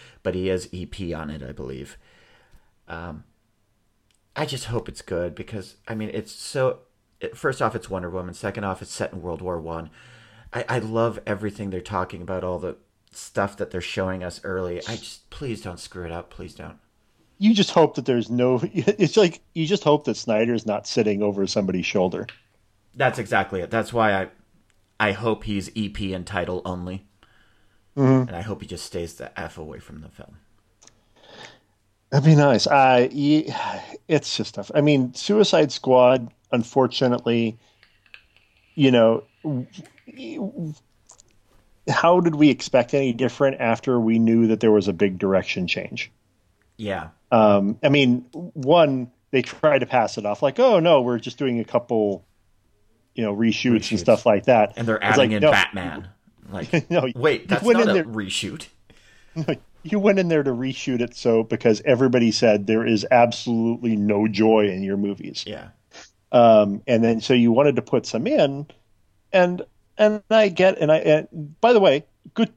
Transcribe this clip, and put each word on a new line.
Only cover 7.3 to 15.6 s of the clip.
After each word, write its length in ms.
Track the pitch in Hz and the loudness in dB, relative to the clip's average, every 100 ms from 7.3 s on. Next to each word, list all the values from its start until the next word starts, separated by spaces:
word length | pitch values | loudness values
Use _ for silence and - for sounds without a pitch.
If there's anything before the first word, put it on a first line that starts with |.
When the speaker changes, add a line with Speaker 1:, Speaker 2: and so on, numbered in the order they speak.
| - | -6
Speaker 1:
first 240 | 147 127 | -6 -2
off, 120 | 117 | -4
it's 160 | 113 - | -4 -10
Wonder 200 | 95 87 | -10 -8
Woman. 240 | 92 90 | -10 -10
Second 300 | 87 104 107 | -10 -10 -8
off, 180 | 98 - | -8 -8
it's 80 | - | -12
set 200 | - - | -10 -10
in 100 | 92 | -8
World 200 | 87 82 | -10 -10
War 160 | 90 85 | -8 -8
One. 300 | 80 82 80 _ - - _ _ - | -8 -12 -12 _ -20 -20 _ _ -12
I, 120 | 123 113 | -10 -6
I 100 | 123 | -6
love 400 | 110 113 117 98 - | -4 -2 -2 -4 -8
everything 440 | 98 107 101 101 | -6 -6 -8 -10
they're 100 | 92 | -10
talking 420 | - 101 92 87 | -6 -6 -6 -10
about, 220 | 87 92 | -10 -8
all 140 | 90 87 | -6 -6
the 180 | 90 - _ _ _ | -8 -12 _ _ _
stuff 460 | - - - 98 - | -20 -12 -6 -6 -6
that 140 | 92 | -10
they're 100 | 90 | -8
showing 420 | - - 95 92 | -8 -6 -6 -6
us 180 | 90 - | -10 -12
early. 340 | - 92 90 87 - | -10 -8 -6 -8 -10
I 100 | 113 | -12
just, 320 | - - _ | -14 -20 _
please 300 | - 135 104 | -14 -10 -10